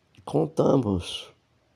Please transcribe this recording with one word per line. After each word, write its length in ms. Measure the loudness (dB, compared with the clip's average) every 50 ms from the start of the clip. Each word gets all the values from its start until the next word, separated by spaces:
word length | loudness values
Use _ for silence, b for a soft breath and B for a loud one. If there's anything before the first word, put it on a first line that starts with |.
| _ _ _ -20 -10
Contamos 1120 | -4 -2 -2 -2 0 0 0 2 4 4 2 2 0 0 -2 -2 -6 -10 -12 -12 -16 -20 _ _ _ _ _ _ _ _